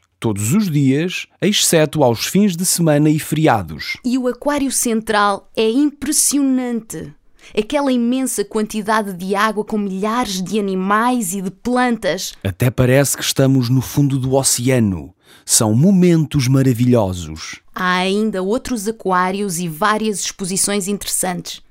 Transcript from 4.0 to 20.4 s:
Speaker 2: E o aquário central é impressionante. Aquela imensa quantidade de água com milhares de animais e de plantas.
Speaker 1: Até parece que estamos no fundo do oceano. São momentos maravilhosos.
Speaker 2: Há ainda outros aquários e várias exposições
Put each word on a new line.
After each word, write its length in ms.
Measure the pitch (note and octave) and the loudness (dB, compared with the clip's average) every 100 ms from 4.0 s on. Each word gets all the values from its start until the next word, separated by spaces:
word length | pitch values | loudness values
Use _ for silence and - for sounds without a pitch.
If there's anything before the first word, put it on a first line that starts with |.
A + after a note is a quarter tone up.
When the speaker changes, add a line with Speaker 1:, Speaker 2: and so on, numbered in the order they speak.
Speaker 2:
E 140 | B3+ C4 | -4 -2
o 100 | B3 | -2
aquário 420 | A#3+ C#4+ D4 C4+ | -4 -4 -2 -2
central 800 | - B3 A3+ A3 G#3 G3+ G3 - - | -2 -2 -2 0 0 0 -2 -6 -2
é 140 | A3 | 0
impressionante. 1400 | B3 D4 D4 C4+ D4+ - C#4+ C4+ B3+ B3 A#3 A3+ D#3+ D3 D3+ _ _ - - | 2 0 0 -4 0 0 0 0 0 -2 -6 -8 -14 -14 -18 _ _ -6 -4
Aquela 320 | G#3+ C#4+ C#4+ | -2 0 0
imensa 540 | B3 A#3 C4 B3+ - | 0 0 0 -2 -4
quantidade 680 | G3+ A3 G#3+ G#3+ F#3 G#3+ G3+ | -4 -4 -4 -4 -2 -2 -2
de 200 | F3 F#3 | -8 -4
água 300 | G3 A3 G3+ | 0 0 -2
com 140 | G#3 G#3+ | -4 -4
milhares 640 | G3+ F#3+ G#3+ A#3+ A#3 F#3+ | -2 -4 -2 -2 -4 -4
de 160 | F3+ G#3+ | -4 -2
animais 760 | G3 F#3 F#3+ G#3 A#3+ B3 F#3 | -2 -2 0 2 2 0 -2
e 80 | G3 | -4
de 100 | F#3+ | -6
plantas. 840 | - A#3+ B3 B3 A3+ F#3 F#3 - - | -6 -2 0 0 0 -2 -4 -6 -6
Speaker 1:
Até 260 | G2 - B2 | -6 0 -2
parece 460 | A#2 B2 C3+ C#3 - | 2 4 4 2 -2
que 60 | |
estamos 480 | - - C3+ C3+ A#2+ | -4 2 2 2 2
no 100 | C3 | 0
fundo 380 | - - C#3+ C3+ | 0 0 0 0
do 160 | B2+ | 0
oceano. 800 | C3+ C3 - B2 B2+ G#2 F2 C2+ _ _ - - | 0 2 0 2 2 2 0 -8 _ _ -20 -2
São 280 | - A2 | 0 2
momentos 720 | A2+ F3+ F#3+ F3+ E3 D3 D3 B2 | 4 4 6 6 4 2 0 2
maravilhosos. 1120 | C3+ C3 A#2 B2 A#2+ F#2+ F#2 D#2 D#2 - - - | 4 4 4 4 4 4 -2 -8 -12 -14 -18 -14
Speaker 2:
Há 200 | - F#3 F3+ | -6 -2 0
ainda 460 | F#3+ G3+ A3 F#3+ | 0 0 -2 -2
outros 440 | F#3 B3 - A#3+ G3 | -2 -4 -4 -4 -4
aquários 720 | A3 F#3 F3+ F#3 G3 G3+ E3 | -4 -2 0 0 -2 -4 -4
e 100 | F3 | -6
várias 520 | D#3 G#3 G#3+ A3 F#3+ | -2 0 0 -2 -4
exposições 680 | - - | -8 -8